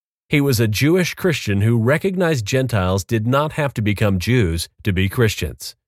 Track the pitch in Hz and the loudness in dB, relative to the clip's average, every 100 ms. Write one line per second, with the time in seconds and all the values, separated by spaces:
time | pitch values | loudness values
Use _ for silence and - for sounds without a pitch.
0 | _ _ _ 151 143 120 110 101 139 185 | _ _ _ 0 2 2 0 2 2 2
1 | 170 - 185 135 - 98 110 117 113 160 | 0 -2 -2 -2 -2 0 2 2 2 0
2 | 196 185 170 139 104 131 131 107 92 95 | 0 0 0 0 -2 -2 0 0 0 -2
3 | - 113 113 135 151 - 139 - 107 101 | -2 -2 0 0 0 -2 -4 -2 -2 0
4 | 104 92 110 127 87 82 - _ 107 92 | 0 0 2 2 2 -2 -6 _ -2 0
5 | 95 - 110 - 69 62 - - | 0 2 0 0 -8 -10 -16 -18